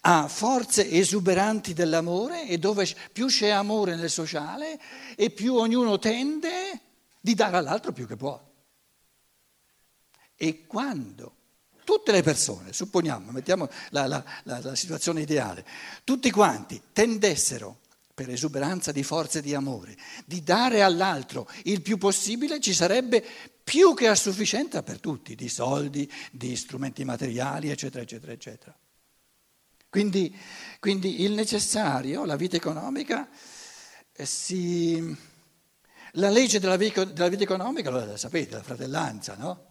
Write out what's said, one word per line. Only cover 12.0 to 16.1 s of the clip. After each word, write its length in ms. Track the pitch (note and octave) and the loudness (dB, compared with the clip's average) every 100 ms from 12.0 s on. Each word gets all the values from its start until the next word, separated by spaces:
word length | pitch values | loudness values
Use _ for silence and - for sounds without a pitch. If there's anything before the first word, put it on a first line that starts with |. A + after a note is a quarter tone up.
| - | 6
le 100 | G3 | 6
persone, 500 | D3+ C#3 - F#2+ F#2 | 6 2 0 -4 -8
supponiamo, 580 | - F#3 F#3 E3 A#2 G2 | -8 0 2 2 -4 -8
mettiamo 380 | C3 C#3+ F3+ D3+ - - | -8 0 0 0 -8 -6
la, 160 | C#3+ C3+ | -2 -2
la, 180 | D3 - - | -2 -6 -14
la, 160 | - B2 | -10 -8
la 140 | C3 | -6
situazione 460 | C3 F3+ D3+ E3+ E3 | -6 -4 -4 -2 -2
ideale, 460 | D3 D3+ G#2+ F2+ - - - - | 0 0 0 -8 -14 -16 -16 -10
tutti 260 | - | -2